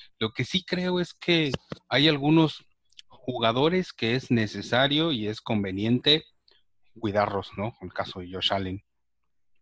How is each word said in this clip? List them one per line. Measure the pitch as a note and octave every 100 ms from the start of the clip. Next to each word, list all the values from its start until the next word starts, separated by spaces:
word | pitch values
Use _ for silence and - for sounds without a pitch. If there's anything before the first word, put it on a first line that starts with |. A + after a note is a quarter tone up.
| - -
Lo | A2
que | -
sí | B2+ -
creo | - F3+ F3+ F3+
es | F3
que | - - E3+ D3 B2 - - -
hay | B2+ D#3
algunos | D3 C#3+ D#3+ D#3 - - _ _ _ -
jugadores | - - A#2+ A2+ A#2+ D3+ F#3 F3+
que | - A2+
es | B2+ -
necesario | A#2 G#2+ G2+ - A#2+ C#3 D3 E3
y | B2+ G#2
es | G#2+
conveniente | - A2 G2 F#2+ A2 B2 - D#3 - _ _ _ _ _ _ A2
cuidarlos, | A2 G#2 G#2 G2+ - -
¿no? | G#2+
Con | - F2+
el |
caso | - F#2+ F#2+
de | F2+
Josh | F#2 -
Allen, | G2 F#2+ G2 _ _ _ _ _ _ _ _